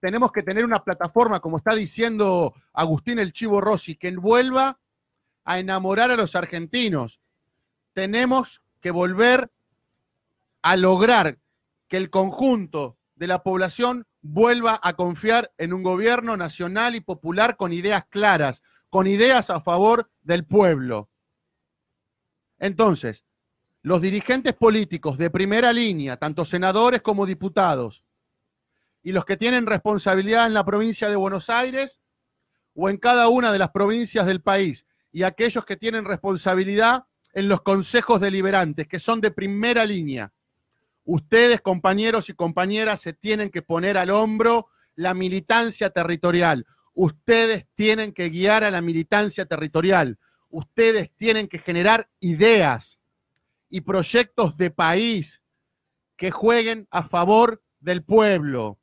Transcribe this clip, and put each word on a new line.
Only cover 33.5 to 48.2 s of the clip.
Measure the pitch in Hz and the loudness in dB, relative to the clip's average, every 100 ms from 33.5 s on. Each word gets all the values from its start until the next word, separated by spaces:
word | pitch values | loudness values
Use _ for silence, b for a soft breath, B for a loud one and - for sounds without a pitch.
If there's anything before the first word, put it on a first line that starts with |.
de | 196 | 0
las | 180 | -2
provincias | 196 202 226 233 220 185 | 0 0 0 -2 -2 0
del | 185 | 0
país, | - 196 190 123 _ _ _ | 0 0 0 -4 _ _ _
y | 165 | -4
aquellos | 185 185 226 233 - | -4 0 -2 -2 -8
que | 196 | -8
tienen | 220 226 | -6 -6
responsabilidad | 196 190 196 185 - 185 190 202 226 254 - _ _ | -6 -6 -4 -4 -2 0 0 2 2 2 -2 _ _
en | - 196 | -6 0
los | 190 | 0
consejos | - 196 180 240 226 226 | 2 0 0 -2 2 2
deliberantes, | 202 190 190 196 175 147 156 | 2 0 0 0 0 -4 -8
que | 180 | -8
son | - 226 | -4 -2
de | 214 | -2
primera | 208 196 202 226 240 220 | -2 -6 -4 -2 0 0
línea. | 196 151 127 101 _ _ _ _ _ _ _ - | -2 -6 -8 -12 _ _ _ _ _ _ _ -4
Ustedes, | 170 - 226 240 233 | -4 2 4 6 4
compañeros | - 185 190 196 226 226 180 | 0 0 0 0 0 -2 -4
y | |
compañeras, | 180 170 165 185 214 220 208 | -6 -4 -2 -2 -2 -2 -4
se | - | -8
tienen | 160 208 214 208 | -10 -4 -4 -4
que | 175 | -8
poner | - 165 185 196 | -6 -2 0 0
al | 180 | 2
hombro | 202 220 214 226 233 226 _ _ - | 2 0 2 2 2 -2 _ _ -6
la | 175 185 | -4 -2
militancia | 185 190 160 226 233 220 202 | -2 -4 0 0 0 -2 -4
territorial. | 185 170 170 175 175 170 139 - _ _ | -2 -4 -2 0 2 2 0 -4 _ _
Ustedes | - 180 151 - 226 226 214 - | -2 -2 -2 2 4 4 0 -6
tienen | _ 214 220 214 | _ 0 0 -2
que | - | -6